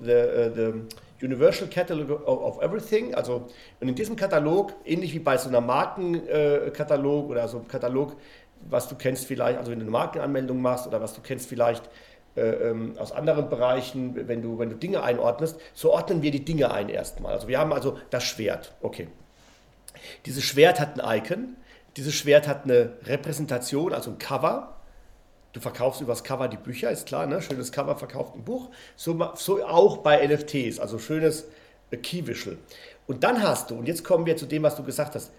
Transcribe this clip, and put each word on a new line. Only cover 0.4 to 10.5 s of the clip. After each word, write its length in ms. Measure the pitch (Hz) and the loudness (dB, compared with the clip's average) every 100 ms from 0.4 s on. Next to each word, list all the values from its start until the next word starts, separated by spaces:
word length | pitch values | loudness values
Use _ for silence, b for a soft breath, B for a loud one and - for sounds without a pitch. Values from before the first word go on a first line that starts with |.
| 117 | 0
the 180 | 113 113 113 113 - B - | 2 -2 -2 -8 -16 B -8
Universal 440 | 131 127 165 - 175 | -4 4 4 4 -4
Catalog 580 | 175 175 160 139 147 - | -4 -2 -2 -4 -4 0
of, 140 | 131 | 0
of 220 | 113 - | -2 -2
Everything. 520 | 151 208 214 214 247 | -2 -2 0 -2 0
Also, 340 | - 120 123 120 B B B | -4 -4 -4 -6 B B B
und 80 | 127 | -4
in 60 | 127 | -2
diesem 180 | 214 | -4
Katalog, 580 | 226 190 160 147 185 196 - | -2 0 2 4 2 0 -6
ähnlich 280 | - 165 165 | -4 -2 -2
wie 40 | 156 | -2
bei 180 | 139 127 | 2 2
so 120 | 135 | 4
einer 120 | 120 | 2
Marken, 640 | 120 135 190 - 180 170 - | 4 2 0 -2 -2 -2 0
äh, 420 | 151 147 143 - | 2 4 4 0
Katalog 560 | 147 151 143 139 147 143 | -4 0 2 2 0 0
oder 200 | 120 113 | -2 -4
so 100 | 117 | -6
einem 80 | - | -8
Katalog, 500 | 135 123 127 143 - B B B - - | -4 -2 0 -2 -6 B B B -20 -2
was 200 | 123 - | -2 -2
du 60 | |
kennst 320 | 135 131 131 - | -4 -2 -2 -6
vielleicht, 320 | 123 120 123 | -2 0 0
also 140 | 120 | -4
wenn 80 | 117 | -6
du 40 | |
eine 60 | 110 | -2
Markenanmeldung 720 | 117 170 165 143 135 131 | 0 0 -2 -2 -2 -2